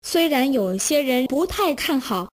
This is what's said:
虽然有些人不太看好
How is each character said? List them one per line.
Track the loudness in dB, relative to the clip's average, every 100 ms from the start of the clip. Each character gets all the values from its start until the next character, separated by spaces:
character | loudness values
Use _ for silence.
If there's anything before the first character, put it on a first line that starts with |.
虽 | -2 0 2
然 | 2 2
有 | 2 0 -2
些 | 0 0
人 | 2 0 0
不 | 0 -2
太 | 0 0
看 | 0 -2 -2
好 | -2 -6 -6